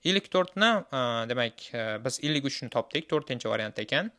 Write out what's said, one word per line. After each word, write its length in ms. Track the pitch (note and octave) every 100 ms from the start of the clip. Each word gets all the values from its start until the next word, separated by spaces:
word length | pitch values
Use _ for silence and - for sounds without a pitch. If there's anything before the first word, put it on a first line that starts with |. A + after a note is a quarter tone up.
Ilk 280 | D#3+ G3 -
to'rtni, 380 | F#3 F3+ - A3 A3 E3+
e, 140 | C3+ B2 A#2 A2+
demak, 400 | B2 A#2 - -
e, 140 | A#2+ A2 G#2+
biz 200 | B2 -
illik 280 | D3 D3+ C3+
uchni 220 | - B2
topdik, 400 | B2 - D3+ D#3+
to'rtinchi 400 | D#3 C#3 B2 A2
variant 300 | A2 G#2+ -
ekan. 300 | A2 C#3 G#3